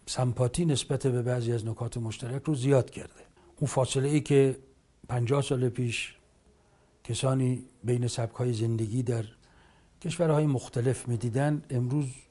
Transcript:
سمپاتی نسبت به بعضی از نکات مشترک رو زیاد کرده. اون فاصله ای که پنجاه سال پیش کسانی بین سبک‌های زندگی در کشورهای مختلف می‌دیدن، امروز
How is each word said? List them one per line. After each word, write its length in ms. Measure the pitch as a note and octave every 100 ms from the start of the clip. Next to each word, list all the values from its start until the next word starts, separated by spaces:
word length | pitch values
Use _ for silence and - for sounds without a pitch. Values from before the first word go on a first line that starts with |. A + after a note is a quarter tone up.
| -
سمپاتی 580 | - B2+ A#2+ B2 -
نسبت 420 | E3+ C3 - C3+ C3+
به 160 | B2
بعضی 300 | A#2+ B2 A#2
از 140 | A#2 A2+
نکات 300 | G#2+ A#2 A#2+
مشترک 460 | A2+ - A#2+ C3+
رو 120 | -
زیاد 360 | C3+ C3+ C3+ A#2+
کرده. 320 | - - - - _ - -
اون 120 | C3+
فاصله 400 | C3+ B2+ C3+ C#3
ای 120 | D3+
که 380 | - C#3 C3+ C3 - _ _ _ -
پنجاه 340 | B2 A#2 C#3+
سال 260 | B2+ B2+ B2+
پیش 460 | A#2+ A#2+ - - - _ _ _ _ _ _ _ _
کسانی 600 | - A#2 C3 C3 B2+ B2+ - _
بین 220 | A#2 B2 A#2+
سبک‌های 460 | - A2+ - B2
زندگی 500 | A2 A2+ A2+ A2 B2
در 220 | B2 A#2 G#2+ - _ - - _ _ _
کشورهای 460 | E3+ E3 E3 D3+ D3+
مختلف 640 | B2+ - - B2+ A#2 B2
می‌دیدن، 540 | A#2 A#2+ B2+ D3 D3+ -
امروز 360 | B2+ B2 D3 C3 - -